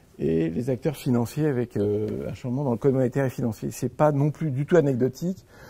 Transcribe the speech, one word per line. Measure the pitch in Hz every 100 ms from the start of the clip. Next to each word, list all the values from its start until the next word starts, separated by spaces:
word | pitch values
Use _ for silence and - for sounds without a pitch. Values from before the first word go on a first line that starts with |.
| - -
et | 156 165 165
les | 165 123
acteurs | 123 160 139
financiers | 143 120 113 - 151
avec, | 123 120 -
euh, | 101 104 107 104 -
un |
changement | 101 127 127
dans | 143
le | 117
code | 143
monétaire | 131 123 139
et | 135
financier. | - 127 107 139
C'est | - 123
pas | - 151
non | 143 147
plus | - 160
du | 127 147
tout | 175
anecdotique. | 143 120 190 - 170 185 - - -